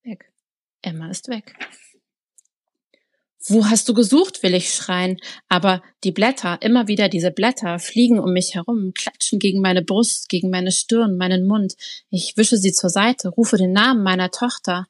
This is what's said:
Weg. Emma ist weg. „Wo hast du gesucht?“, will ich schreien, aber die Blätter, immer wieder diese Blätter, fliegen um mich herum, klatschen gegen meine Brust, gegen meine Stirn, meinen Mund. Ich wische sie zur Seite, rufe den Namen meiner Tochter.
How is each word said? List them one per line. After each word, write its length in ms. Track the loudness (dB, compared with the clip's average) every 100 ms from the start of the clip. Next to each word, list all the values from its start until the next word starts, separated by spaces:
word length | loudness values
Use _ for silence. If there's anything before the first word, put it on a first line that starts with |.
Weg. 280 | -14 -16 _ _ _ _ _ _
Emma 280 | -10 -10 -10
ist 180 | -12 -10
weg. 280 | -12 -12 _ -18 -18 _ _ _ _ _ _ _ _ _ _ _ _ _ _ _ _ 2
„Wo 200 | 4 4
hast 220 | 2 2
du 60 |
gesucht?“, 480 | 2 4 4 2 -2
will 120 | 0
ich 180 | 0 -2
schreien, 460 | -6 -4 -2 -2 -4 -10 -20 _
aber 340 | 2 2 0 _ _
die 80 | -4
Blätter, 500 | 2 0 0 -6 -4
immer 240 | 2 2 2
wieder 220 | 0 0
diese 220 | 0 -2
Blätter, 480 | 0 -2 -2 -6 -6
fliegen 420 | -4 2 4 4
um 120 | 2
mich 220 | 0 -2
herum, 380 | -6 -4 -4 -4
klatschen 440 | -6 -10 _ -4 0
gegen 220 | 0 2
meine 220 | 2 0
Brust, 460 | 0 0 0 -2 -4
gegen 200 | -4 -2
meine 220 | -2 -2
Stirn, 440 | -4 0 0 2 0
meinen 280 | 0 2 2
Mund. 280 | 0 -2 -6 -18 -18 _
Ich 260 | -6 -4 0
wische 200 | 2 4
sie 160 | 2
zur 160 | 0 0
Seite, 400 | 2 0 0 -4
rufe 280 | 0 2 2
den 160 | 2
Namen 300 | 4 4 2
meiner 280 | 2 0 -2
Tochter. 560 | -2 -6 -6 -6 -6